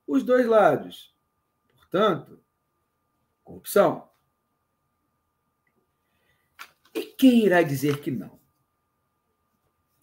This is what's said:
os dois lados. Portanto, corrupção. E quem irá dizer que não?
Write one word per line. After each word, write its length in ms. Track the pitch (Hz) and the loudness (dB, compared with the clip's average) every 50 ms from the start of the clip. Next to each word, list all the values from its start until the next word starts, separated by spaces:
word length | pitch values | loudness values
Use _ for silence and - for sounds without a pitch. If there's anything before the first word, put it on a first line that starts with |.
| _ | _
os 180 | - 277 269 - | -4 -4 -4 -2
dois 220 | 247 254 254 247 | 0 0 0 0
lados. 680 | 226 226 214 196 160 139 - - - - - - _ _ _ _ _ _ _ _ _ _ _ _ _ _ | 2 2 4 4 2 2 -2 -6 -10 -18 -20 -20 _ _ _ _ _ _ _ _ _ _ _ _ _ _
Portanto, 640 | _ _ _ - 185 214 208 165 139 - - - - _ _ _ _ _ _ _ _ _ _ _ _ _ _ _ _ _ _ _ _ _ | _ _ _ -2 -2 0 0 -2 -4 -8 -14 -20 -20 _ _ _ _ _ _ _ _ _ _ _ _ _ _ _ _ _ _ _ _ _
corrupção. 640 | - 87 92 - - - 202 190 156 123 - - _ _ _ _ _ _ _ _ _ _ _ _ _ _ _ _ _ _ _ _ _ _ _ _ _ _ _ _ _ _ _ _ _ _ _ _ _ _ _ _ _ _ _ _ _ _ _ _ _ _ - - - _ _ _ _ - | -20 -20 -20 -10 -4 0 2 2 2 0 -4 -12 _ _ _ _ _ _ _ _ _ _ _ _ _ _ _ _ _ _ _ _ _ _ _ _ _ _ _ _ _ _ _ _ _ _ _ _ _ _ _ _ _ _ _ _ _ _ _ _ _ _ -20 -20 -20 _ _ _ _ -12
E 80 | - | -12
quem 440 | - - - - 269 262 240 226 214 | -12 -12 -2 2 4 4 4 4 4
irá 160 | 185 180 175 | 2 2 2
dizer 400 | 165 147 139 127 127 147 139 143 | 2 0 -2 -4 -4 -4 -4 -4
que 100 | - 160 | -6 -8
não? 260 | 131 104 92 - - - _ _ _ _ _ _ _ _ _ _ _ _ _ _ _ _ _ _ _ _ _ _ _ _ _ _ _ _ _ _ _ _ | -10 -10 -10 -14 -20 -20 _ _ _ _ _ _ _ _ _ _ _ _ _ _ _ _ _ _ _ _ _ _ _ _ _ _ _ _ _ _ _ _